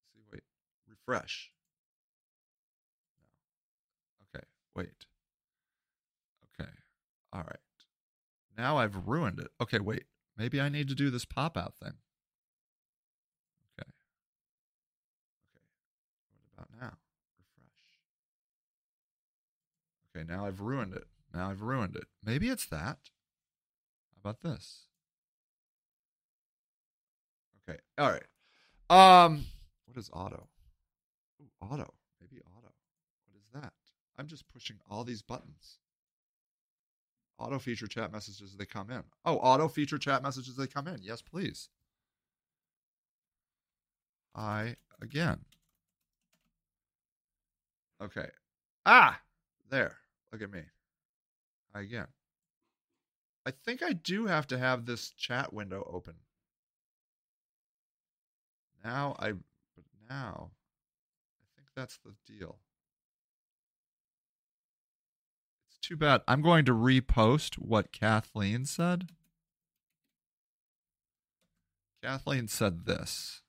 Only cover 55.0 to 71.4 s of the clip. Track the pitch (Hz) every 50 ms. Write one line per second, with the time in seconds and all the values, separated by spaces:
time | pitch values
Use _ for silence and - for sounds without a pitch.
55 | - - - - - - 123 123 139 - - 104 104 95 95 98 - - - 90
56 | - - 85 - _ _ _ _ _ _ _ _ _ _ _ _ _ _ _ _
57 | _ _ _ _ _ _ _ _ _ _ _ _ _ _ _ _ _ _ _ _
58 | _ _ _ _ _ _ _ _ _ _ _ _ _ _ _ _ 92 113 120 139
59 | 143 143 107 - - 104 107 90 - _ _ _ _ _ _ - 78 _ _ 98
60 | 107 117 131 139 131 107 - 76 - 87 - _ _ _ _ _ _ _ _ _
61 | _ _ _ _ _ _ _ _ _ _ _ _ 139 135 _ 135 131 123 - -
62 | _ 110 101 _ _ - 107 104 92 80 80 - _ _ _ _ _ _ _ _
63 | _ _ _ _ _ _ _ _ _ _ _ _ _ _ _ _ _ _ _ _
64 | _ _ _ _ _ _ _ _ _ _ _ _ _ _ _ _ _ _ _ _
65 | _ _ _ _ _ _ _ _ _ _ _ _ _ _ - _ - - 170 151
66 | 151 147 135 113 - - 123 139 147 170 170 160 147 127 123 113 113 127 131 131
67 | 123 - - 117 110 110 131 151 - - - - - - 110 107 95 - - -
68 | 107 110 110 107 - - - 107 101 98 107 120 131 139 - - 170 175 180 180
69 | 185 165 - _ _ _ _ _ _ _ _ _ _ _ _ _ _ _ _ _
70 | _ _ _ _ _ _ _ _ _ _ _ _ _ _ _ _ _ _ _ _
71 | _ _ _ _ _ _ _ _